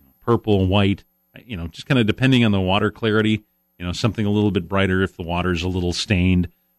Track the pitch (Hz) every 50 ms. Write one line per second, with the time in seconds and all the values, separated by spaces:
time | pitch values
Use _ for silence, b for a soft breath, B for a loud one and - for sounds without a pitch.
0 | _ _ _ _ _ - 117 110 - 110 104 98 95 92 92 104 101 98 98 85
1 | - _ _ _ _ _ - - - 117 120 87 85 90 - - - - 147 127
2 | 113 101 107 - 127 135 131 123 120 110 101 95 95 92 95 104 107 107 - -
3 | - 110 104 110 110 107 110 107 - _ _ _ _ _ _ - 87 90 87 -
4 | - 117 90 - 107 101 104 107 104 104 92 101 87 82 98 98 98 98 92 95
5 | 95 92 - - 90 85 85 87 87 90 90 85 85 92 90 92 90 87 87 -
6 | - - 110 90 90 92 92 90 87 85 - _ _ _ _